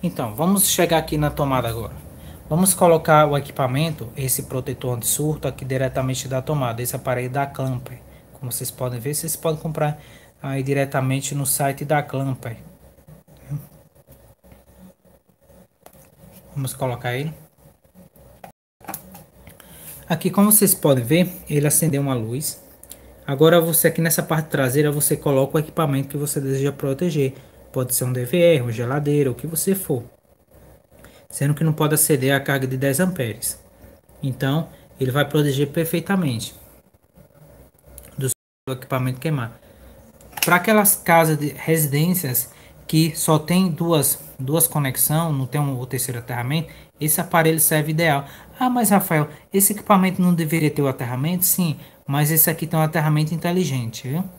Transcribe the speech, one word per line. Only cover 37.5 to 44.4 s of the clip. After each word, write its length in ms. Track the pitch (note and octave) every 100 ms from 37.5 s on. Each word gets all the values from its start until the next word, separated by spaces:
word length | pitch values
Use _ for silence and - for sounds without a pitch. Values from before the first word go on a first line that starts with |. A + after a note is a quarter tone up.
| - - _ _ - - -
do 120 | C3+
seu 480 | - _ _ - B2+
equipamento 420 | - C3 B2+ B2+
queimar. 400 | E3 D3 A2+ - - - - - - - - -
Pra 100 | -
aquelas 400 | F3+ F#3+ G#3+ G3+
casas 420 | - - E3+ D#3+ D#3
de 120 | D3
residências 1000 | - - D#3+ D3+ C#3+ E3 F3+ C#3+ B2 - - - - -
que 260 | D#3+ E3 D#3
só 240 | - D#3
tem 280 | D#3 F3+ F#3+
duas, 520 | D3+ E3+ D#3+ C3+ - -
duas 300 | -